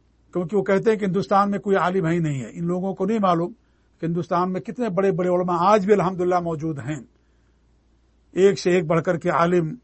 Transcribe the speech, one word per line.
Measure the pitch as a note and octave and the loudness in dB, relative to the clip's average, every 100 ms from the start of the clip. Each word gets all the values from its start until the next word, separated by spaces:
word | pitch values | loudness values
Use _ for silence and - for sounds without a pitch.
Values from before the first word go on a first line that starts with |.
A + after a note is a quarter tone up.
| _ _ _ | _ _ _
کیونکہ | F3+ F3+ G3+ | -6 -2 -2
وہ | |
کہتے | F#3+ G3 A3 | 2 2 2
ہیں | G#3+ | 0
کہ | |
ہندوستان | G3+ F#3+ - G3 G3+ | 0 -2 2 2 2
میں | G3+ | -2
کوئی | G3+ F#3+ | 0 0
عالم | E3+ F#3 E3 | 2 0 0
ہے | |
ہی | E3+ | 0
نہیں | D#3 C3+ | -2 -4
ہے۔ | A2 | -8
ان | F3 E3+ | -6 -4
لوگوں | F3+ F#3+ | -4 -4
کو | F#3 F#3+ | -4 -2
نہیں | A3+ | 0
معلوم | F#3+ E3+ F3 - _ _ _ - | 2 2 -2 -8 _ _ _ -10
کہ | E3 | -6
ہندوستان | F3 - F3 F#3 | -4 -2 -2 -2
میں | F#3 | -4
کتنے | A#3 B3 A#3 | -8 -6 -4
بڑے | F#3 G3 | 0 0
بڑے | E3+ F3+ | 0 0
علماء | F3+ F3+ F3 | 0 0 2
آج | F#3 G#3+ F#3 | 4 4 4
بھی | |
الحمدللہ | G3+ E3+ F3+ F3+ F3+ | 2 2 0 0 0
موجود | E3+ D#3 D#3+ C#3+ | -2 -6 -6 -6
ہیں، | A#2+ D3+ - _ _ _ _ _ _ _ _ _ _ _ _ | -8 -10 -12 _ _ _ _ _ _ _ _ _ _ _ _
ایک | E3+ G3 E3+ | 2 2 4
سے | F3+ | 0
ایک | F3+ D#3 | 0 2
بڑھ | E3 | 0
کر | F3+ E3+ | 0 -2
کے | F3 | 0
عالم، | D3+ E3+ F3+ D#3+ - | 2 2 2 0 -8